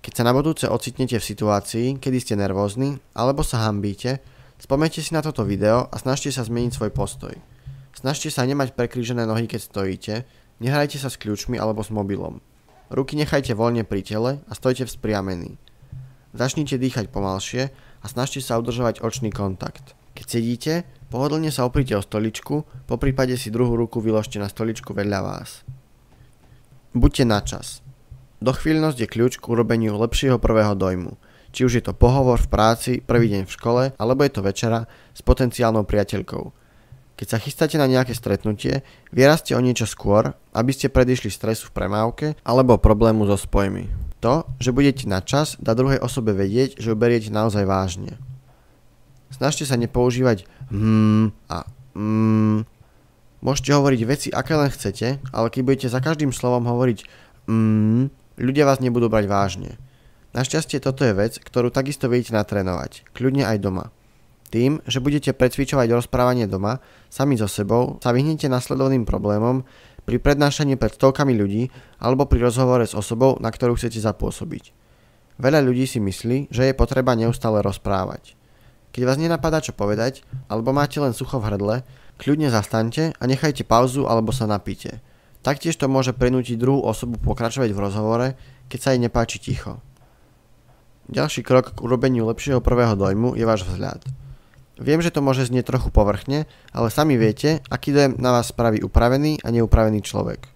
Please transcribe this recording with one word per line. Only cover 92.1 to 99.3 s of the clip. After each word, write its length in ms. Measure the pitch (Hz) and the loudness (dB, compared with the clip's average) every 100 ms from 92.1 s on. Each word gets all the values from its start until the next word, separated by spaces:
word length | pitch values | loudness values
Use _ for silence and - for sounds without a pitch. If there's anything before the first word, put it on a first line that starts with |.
| 123 110 | 2 0
lepšieho 320 | 113 - 127 | -2 0 0
prvého 400 | - 123 117 101 | 2 4 2 2
dojmu 400 | 98 101 123 120 | 2 2 0 0
je 80 | 113 | 0
váš 160 | 110 | 0
vzhľad. 400 | 90 90 98 - 131 135 - - _ - - - | -2 -6 -6 -8 -12 -14 -16 -20 _ -20 -20 -8
Viem, 240 | 127 156 | 0 2
že 80 | 170 | 2
to 80 | 156 | 0
môže 240 | 139 131 | 2 2
znieť 260 | 123 123 120 | 2 0 0
trochu 220 | 127 - | -2 2
povrchne, 560 | - 101 101 - 143 156 - - | 4 4 0 -2 -4 -4 -12 -12
ale 160 | - 117 | -2 -2
sami 320 | 127 156 127 | 2 2 4
viete, 400 | 110 107 147 156 - | 2 2 0 0 -4
aký 240 | 123 - | -6 0
dojem 240 | 143 139 117 | 4 4 2
na 160 | 127 | 2
vás 160 | 123 113 | 2 0
spraví 320 | - 117 107 | 0 2 2
upravený 640 | 98 - 117 131 151 | 2 4 4 2 0